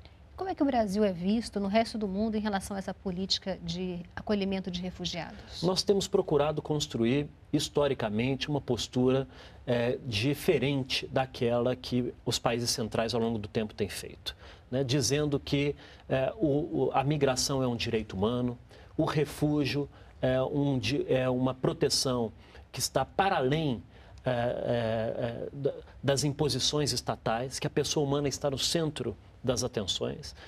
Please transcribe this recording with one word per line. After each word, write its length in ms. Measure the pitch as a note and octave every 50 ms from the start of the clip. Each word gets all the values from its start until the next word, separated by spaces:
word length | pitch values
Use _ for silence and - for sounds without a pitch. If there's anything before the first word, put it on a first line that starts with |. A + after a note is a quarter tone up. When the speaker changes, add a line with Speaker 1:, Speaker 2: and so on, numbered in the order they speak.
| - - - - - - -
Speaker 1:
Como 140 | - F#4+ F#4+
é 60 | F4
que 80 | - D#4
o 20 |
Brasil 400 | C#4 B3+ A#3+ A3 G3+ F#3 G#3+ G#3+
é 80 | G3+ F#3
visto 440 | E3 F3 F#3+ G#3+ A#3+ G#3+ - - G3+
no 80 | G3+
resto 300 | F#3+ G3 A3+ A3+ A3+ -
do 100 | A3 G#3+
mundo 280 | G3 F#3 G3 A3 A3+ G#3
em 60 | A3
relação 340 | G#3 G#3+ G3+ F#3+ - - G#3
a 40 | G3
essa 140 | F#3+ - F#3
política 640 | - - G3 F3 F3+ F#3+ F#3+ - - - F#3+ F3+ E3 E3+
de 360 | E3+ E3+ F3+ F#3 F3+ F3 F3 E3+ - -
acolhimento 560 | - - - G#3+ G#3 F#3+ G3 F#3+ F#3+ F#3 F#3+
de 120 | F3 F3+
refugiados? 800 | F#3 F3+ - - F3 E3+ - E3+ D#3 - G#3 - - - - -
Speaker 2:
Nós 200 | - F3+ F#3 - -
temos 240 | - G3+ G3 -
procurado 540 | - - F#3+ F3+ - D#3 C#3 C#3+ D3+ D#3 D#3
construir, 680 | D#3 - D3+ D3 D3 - - A#2 A2+ A#2 C3 C#3+ D3 D3+ - - - - -
historicamente, 960 | D3+ D3+ - - D3+ C#3+ C#3 C3 - A#2+ G#2+ G#2 G#2+ A#2+ C3 C3+ C3 - -
uma 100 | D3 C#3
postura, 640 | - - A#2+ A2 - - - B2+ B2+ B2+ B2+ C3 C3 - - - - - - - -
eh, 340 | - A#2+ A#2+ A#2 A#2+ B2+ - -
diferente 1000 | C3+ G#2+ G2 A#2 C#3 C#3+ - - - E3+ C3 A#2+ C#3+ C#3+ C3+ B2+ C3 - - -
daquela 680 | - B2+ C3+ C3 C3 - - B2+ A#2 A#2+ A#2+ A#2+ B2 B2+
que 360 | B2+ - - B2+ B2 B2 - - - -
os 140 | B2+ A#2+ -
países 320 | - B2+ A#2+ A#2+ A#2+ A#2+
centrais, 420 | - - A2+ G#2 - A#2+ A2+ A2+ A#2+
ao 80 | A#2+
longo 160 | A2+ A2+ A#2
do 100 | G#2+ G2
tempo, 260 | F#2+ - A#2 A2 G#2+ -
têm 120 | - G#2+
feito, 480 | F2+ - - - - - - - - - - - - - - - -
né? 120 | B2 C3 C#3
Dizendo 560 | A#2+ B2+ D3+ A#2+ - C#3 D3 D3+ D3 C#3+ C#3
que, 360 | - - C#3+ C#3+ C#3+ D3 C#3 - - - - - - -
eh, 240 | - C3 C3 - -
o, 500 | - E3 D3+ C3+ D3 E3 - D#3+ C#3+ C3
o, 40 | -
a 120 | - C3 C3+
migração 580 | C#3 D#3 D3 C3+ C3 B2+ B2 - - C#3+ C3+
é 60 | C3
um 80 | B2 A#2+
direito 380 | G#2+ G#2+ A#2 A2 A2 A2 - -
humano, 440 | F#2+ G2+ A2 B2 B2 B2 B2 A#2+ - - - - - - - -
o 80 | - D#3
refúgio 840 | D3+ - D#3 D3 - - - D3+ D3+ D3 D3+ C#3+ B2 A#2 C#3+ C#3+ - - - - - - -
é 220 | - C3 C3 C3
um 380 | C3 - - C#3+ C#3+ C#3+ C3+ B2+
di-, 260 | A2 G#2+ C#3 C#3+ -
é 220 | - C3 C3 B2+ B2+
uma 240 | B2+ B2+ B2+ C3 B2+
proteção 800 | - - E3 E3 - D#3 C3+ - - - C#3 B2+ B2 A#2 G#2+ - - - - - - - -
que 80 | - -
está 260 | - - - C#3+ C3
para 320 | - - - G3 G3 F#3+
além, 460 | D#3+ C3+ B2+ C#3+ D#3+ D#3+ C#3+ A#2+ G2+ - - - - - - - - -
eh, 60 | C3
eh, 800 | B2+ A#2+ A#2 B2 - - - A#2+ B2 A#2+ A2+ A2 A2+ A2+ A2 A#2+ -
eh, 320 | - B2+ A#2+ A#2 A#2+ - - -
da, 200 | C#3+ C3+ C3+ - - - - - -
das 220 | - C3 C#3 C3+ C#3+
imposições 680 | D3 C3 - D#3 C#3 A#2 C3 - - - D3+ D3 A#2+ B2
estatais, 680 | A#2+ - - A#2 - - B2 A2 A#2 B2+ C3+ - -
que 80 | -
a 20 | D3
pessoa 340 | - D3+ C#3 - - D#3+ C#3+
humana 240 | C3+ C#3 D3 C#3+
está 220 | C#3 C3+ - - C#3+
no 80 | C#3
centro 580 | C3 - - - E3+ D#3+ D#3 D3+ - A#2+ A#2 F#2+ - - - - - -
das 200 | B2 B2+ A2 B2
atenções 720 | A#2+ - A#2+ G2 F#2 - - A#2 B2 C#3 D3 D3 - - - -